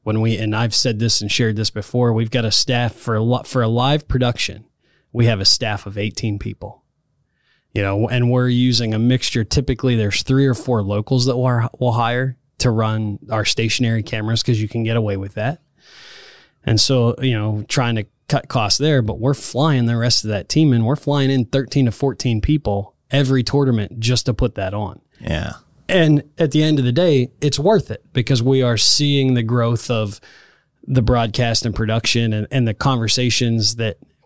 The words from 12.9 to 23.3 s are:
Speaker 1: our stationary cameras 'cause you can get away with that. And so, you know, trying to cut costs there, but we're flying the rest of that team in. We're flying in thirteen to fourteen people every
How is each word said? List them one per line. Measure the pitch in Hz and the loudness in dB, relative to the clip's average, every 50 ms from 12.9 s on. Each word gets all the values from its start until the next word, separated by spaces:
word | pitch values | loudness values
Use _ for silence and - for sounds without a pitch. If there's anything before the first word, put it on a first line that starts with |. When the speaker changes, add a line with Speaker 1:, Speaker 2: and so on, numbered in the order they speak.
| 110 110 110 104 101 - - - | 0 -2 -2 -4 -6 -8 -8 -6
Speaker 1:
our | 110 110 104 | -4 -2 -2
stationary | - - - 113 113 - - 123 117 113 113 | -2 -2 -2 -2 -2 0 0 0 0 0 0
cameras | 104 - - 110 107 107 117 110 | -2 -4 -6 -6 -4 -2 -2 -2
'cause | - - 120 107 | 0 0 0 0
you | 107 104 | -2 -2
can | - 117 113 | -4 -4 -2
get | 113 113 117 | -2 0 0
away | 110 104 98 95 | 0 -2 -2 -4
with | 95 98 - | -6 -8 -6
that. | 107 104 127 165 - _ _ _ _ _ - - - - - - - - - - - - _ _ _ - | -6 -4 -4 -4 -6 _ _ _ _ _ -20 -20 -20 -20 -20 -20 -20 -20 -20 -20 -20 -20 _ _ _ -2
And | - 113 104 | 0 2 2
so, | - - 135 127 117 117 120 - | 2 2 2 2 2 2 0 0
you | 131 131 120 110 | 0 -2 0 0
know, | 104 107 107 107 104 - | 0 -2 -2 -4 -6 -4
trying | - 143 120 117 117 | -2 -2 0 0 -2
to | 110 104 - _ _ _ - | -2 -4 -8 _ _ _ -4
cut | - 139 - - | -2 -2 -2 -2
costs | - 127 107 101 - - | -2 -2 0 0 0 0
there, | 139 156 151 127 113 | 2 2 2 2 0
but | 107 104 - | 0 -4 -2
we're | 113 135 143 | -2 -2 -2
flying | - - - - 120 147 160 147 127 120 | -2 -4 -4 -2 0 0 2 2 2 2
the | 117 120 113 | 2 0 0
rest | 117 123 120 - - | 0 0 0 0 0
of | 107 | -2
that | 107 98 - - | -4 -4 -4 -2
team | - 151 160 151 123 | 0 2 4 4 4
in. | 117 113 | 4 2
We're | 113 143 | 2 0
flying | - - 143 143 143 135 131 | -2 -2 0 0 2 2 2
in | 135 131 120 | 2 0 0
thirteen | - - 135 127 113 - 143 131 | 0 -2 -2 -2 0 0 0 2
to | 120 | 0
fourteen | 104 - - 139 120 - - 127 113 107 | 0 0 -2 -2 -2 -2 -2 -2 0 0
people | - - 156 151 - 107 101 101 101 - _ _ _ - | 2 2 0 0 0 -2 -4 -4 -4 -8 _ _ _ -4
every | - 139 143 131 | 0 0 2 2